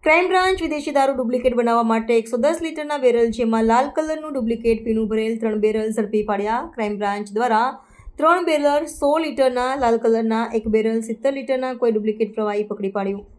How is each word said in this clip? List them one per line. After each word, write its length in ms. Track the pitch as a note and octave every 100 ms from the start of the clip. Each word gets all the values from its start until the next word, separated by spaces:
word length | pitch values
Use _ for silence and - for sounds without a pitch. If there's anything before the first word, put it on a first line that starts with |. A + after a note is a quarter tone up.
| D#4
ક્રાઇમ 260 | D#4+ F4+
બ્રાન્ચ 320 | F#4 F#4 F#4+ E4
વિદેશી 300 | D4+ D4+ C#4
દારૂ 180 | C4+ C4
ડુપ્લિકેટ 380 | A#3 B3 B3 A#3+
બનાવવા 260 | A#3 A#3 A3+
માટે 200 | A3+ A3+ A#3
એકસો 260 | A3 B3 C#4
દસ 140 | E4 E4
લીટરના 340 | D#4 D4 D4 B3+
બેરલ, 240 | A#3 A#3 A3+
જેમાં 320 | A3+ A3 A3+
લાલ 220 | A#3 C#4 D4+
કલરનું 360 | D#4 D#4 D#4 C#4
ડુપ્લિકેટ 460 | A3+ A3+ A#3 A3 A3+
પીણું 200 | A3 A3
ભરેલ 240 | A3 A3 A3+
ત્રણ 200 | A3 G#3+ G#3
બેરલ 260 | G#3+ A3
ઝડપી 320 | A3 G#3 G#3+ G#3
પાડ્યા. 280 | G3+ G#3 A#3 E4
ક્રાઇમ 240 | - G#3 G#3
બ્રાન્ચ 320 | G#3 G#3 G#3 G3+
દ્વારા 320 | B3 A3 A#3+ - _ - - -
ત્રણ 340 | D#4 F4+ E4+
બેરલ, 400 | D4+ D4 D4 D#4 -
સો 160 | C#4+ D#4 D#4+
લીટરના 420 | A#3+ C4 B3 B3 C#4 A#3+
લાલ 160 | A3+ A3+
કલરના 360 | A3+ A3+ A3 A3+ A3+
એક 80 | A3 A3
બેરલ, 240 | A3 A3+ A3+
સિત્તેર 280 | A3 C#4 C#4
લીટરના 340 | B3 C4 B3+ B3
કોઈ 160 | B3 G#3+
ડુપ્લિકેટ 400 | G#3+ G#3+ G#3+ G#3
પ્રવાહી 320 | G#3+ G#3 G#3
પકડી 200 | G#3 G3 G3
પાડ્યું. 240 | G3 G3+ -